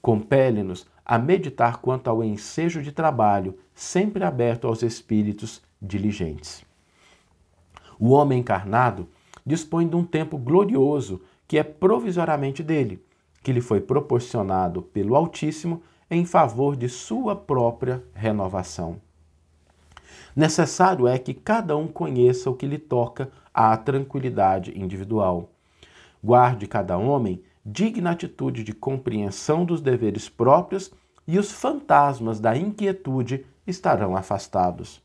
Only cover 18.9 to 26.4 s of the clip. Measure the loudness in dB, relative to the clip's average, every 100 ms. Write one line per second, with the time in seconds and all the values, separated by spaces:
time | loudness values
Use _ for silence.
18.9 | -10 _ _ _ _ _ _ _ _ _
19.9 | -20 _ -20 -10 0 2 4 0 4 4
20.9 | 4 2 2 -4 -10 -2 -2 0 -2 -4
21.9 | -6 -6 4 4 4 -2 -4 -4 -6 -2
22.9 | -2 -2 -4 -12 -12 _ 2 4 4 0
23.9 | -4 -4 -6 -4 2 2 2 -2 -8 -8
24.9 | -8 -4 0 0 0 -6 _ _ _ -20
25.9 | _ -20 _ 4 6